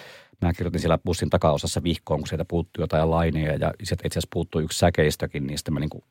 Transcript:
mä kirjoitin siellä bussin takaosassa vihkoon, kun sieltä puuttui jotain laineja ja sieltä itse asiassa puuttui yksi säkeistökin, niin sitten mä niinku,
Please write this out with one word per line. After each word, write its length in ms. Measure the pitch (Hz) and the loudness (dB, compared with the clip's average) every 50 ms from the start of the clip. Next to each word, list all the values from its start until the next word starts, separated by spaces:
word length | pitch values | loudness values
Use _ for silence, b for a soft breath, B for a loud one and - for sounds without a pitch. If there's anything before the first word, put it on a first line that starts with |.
| B B B B B B B _ | B B B B B B B _
mä 100 | 92 87 | 0 0
kirjoitin 280 | 87 - 82 85 80 85 | 0 0 -2 -2 -2 0
siellä 180 | 85 82 80 78 | 2 2 2 2
bussin 320 | - 90 85 - - 73 | 2 0 -2 0 0 0
takaosassa 520 | - 90 - 80 73 73 - 82 - - | 2 4 4 4 2 2 0 -2 -2 0
vihkoon, 380 | 71 85 80 - - - 80 76 | 0 0 -2 -2 -2 -4 -4 -2
kun 80 | 76 - | -2 -4
sieltä 160 | 82 76 - | -4 -4 -4
puuttui 380 | - 87 85 82 - - - | -2 -2 -2 -2 -2 -4 -4
jotain 280 | 82 78 85 78 80 80 | -2 0 2 2 2 4
laineja 460 | 82 82 85 82 71 78 76 76 71 | 4 2 2 2 2 0 0 0 0
ja 160 | 71 78 80 - - | 0 0 -2 -2 -4
sieltä 200 | 104 - 87 - - | -4 -4 -4 -4 -2
itse 120 | 76 - - | -2 -2 -2
asiassa 100 | 78 - | -4 -2
puuttui 320 | - 85 80 - - 82 80 | -2 -4 -4 -2 -2 -2 -2
yksi 140 | 80 - - | -2 0 2
säkeistökin, 680 | 92 87 82 - 78 76 - - 76 73 - 71 69 | 4 4 4 4 4 2 2 0 -4 -6 -4 -4 -4
niin 120 | 69 73 71 | -4 -6 -6
sitten 160 | - - 76 | -4 -2 -2
mä 60 | 67 | -2
niinku, 240 | 76 76 - - - _ | -2 -4 -6 -10 -14 _